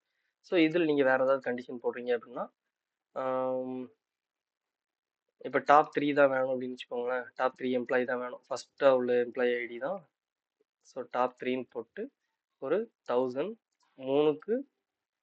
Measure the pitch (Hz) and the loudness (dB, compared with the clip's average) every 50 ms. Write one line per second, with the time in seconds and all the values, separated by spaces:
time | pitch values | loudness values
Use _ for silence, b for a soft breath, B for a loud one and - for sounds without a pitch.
0 | _ _ _ _ _ _ _ _ _ - 196 175 160 160 156 175 170 156 147 143 | _ _ _ _ _ _ _ _ _ 0 2 4 4 4 4 2 2 2 4 4
1 | 135 131 131 135 131 131 139 131 - 127 123 123 123 - 127 120 - 120 117 123 | 4 4 4 4 4 2 2 0 0 -4 -6 -6 -8 -10 -12 -6 -6 -6 -4 -4
2 | 120 123 120 113 - 123 123 151 208 - _ _ _ _ _ _ _ _ _ _ | -2 -2 -2 -2 -4 -8 -12 -12 -12 -12 _ _ _ _ _ _ _ _ _ _
3 | _ _ - 131 131 131 131 131 131 131 131 127 127 127 127 127 127 123 _ _ | _ _ -8 -6 -4 -2 -2 -2 -2 -2 -4 -4 -6 -6 -8 -10 -10 -12 _ _
4 | _ _ _ _ _ _ _ _ _ _ _ _ _ _ _ _ _ _ _ _ | _ _ _ _ _ _ _ _ _ _ _ _ _ _ _ _ _ _ _ _
5 | _ _ _ _ _ _ _ - - 135 131 135 127 - 143 151 156 151 - 147 | _ _ _ _ _ _ _ -14 -8 -4 -4 0 4 6 6 6 6 4 0 -2
6 | 147 147 143 143 143 135 135 131 131 135 131 127 127 127 127 127 - - 131 120 | -2 2 4 4 4 4 4 2 0 -2 -2 -4 -6 -8 -10 -12 -12 -8 -8 -6
7 | 120 123 127 127 120 120 - - 127 127 - - 135 127 127 123 120 - 131 127 | -4 -4 -4 -4 -6 -8 -4 -2 -2 -2 -2 -4 -4 -2 -2 -2 -2 0 0 0
8 | 123 123 127 123 123 123 117 - _ - 135 120 - _ _ - 143 139 131 127 | 0 -2 -4 -4 -6 -8 -10 -14 _ -10 -10 -10 -10 _ _ 2 4 6 6 4
9 | 123 123 123 123 120 120 117 131 123 123 123 120 120 117 120 117 131 160 190 190 | 4 2 2 2 0 0 -2 -2 0 0 0 -2 -4 -8 -8 -6 -6 -6 -6 -8
10 | 147 _ _ _ _ _ _ _ _ _ _ _ _ _ _ _ _ - - 131 | -10 _ _ _ _ _ _ _ _ _ _ _ _ _ _ _ _ -14 -12 -12
11 | 117 - - 123 127 123 - - - 127 127 127 123 - - 120 110 - _ 196 | -10 -4 -2 0 0 0 -2 -4 -4 -4 -2 -4 -6 -8 -10 -12 -12 -10 _ -12
12 | 226 285 _ _ _ _ _ _ _ _ _ _ 139 135 165 202 233 - _ _ | -12 -12 _ _ _ _ _ _ _ _ _ _ -4 -2 -2 -2 -2 -6 _ _
13 | _ - 123 123 131 127 123 135 160 208 233 - _ _ _ _ _ _ _ 135 | _ -2 0 0 0 0 -2 -4 -4 -6 -8 -12 _ _ _ _ _ _ _ -10
14 | 131 131 135 143 151 156 143 151 - 202 226 262 277 - _ _ _ _ _ _ | -4 0 2 4 4 2 2 0 -2 -4 -4 -4 -4 -8 _ _ _ _ _ _
15 | _ _ _ _ | _ _ _ _